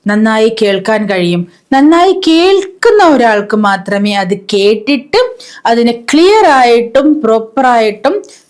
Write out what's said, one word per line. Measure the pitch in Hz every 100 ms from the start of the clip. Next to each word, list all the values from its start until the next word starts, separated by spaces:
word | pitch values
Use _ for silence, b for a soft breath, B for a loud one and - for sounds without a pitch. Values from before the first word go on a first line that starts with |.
| 202
നന്നായി | 208 220 220 214 -
കേൾക്കാൻ | 208 190 202 214 202
കഴിയും. | 190 175 175 175 b b
നന്നായി | 269 294 339 370 381 320
കേൾക്കുന്ന | 320 370 392 392 - 480 415
ഒരാൾക്ക് | 349 269 233 208 202 214
മാത്രമേ | 202 190 185 202 208
അത് | 202 185
കേട്ടിട്ട് | 196 - 202 202 214 - 285 - 427 494 - B B -
അതിനെ | 233 240
ക്ലിയർ | 233 - 302 359 440 370
ആയിട്ടും | 277 247 233 233 262 294 302
പ്രോപ്പർ | 220 220 220 - 254
ആയിട്ടും | 233 220 214 277 403 - B B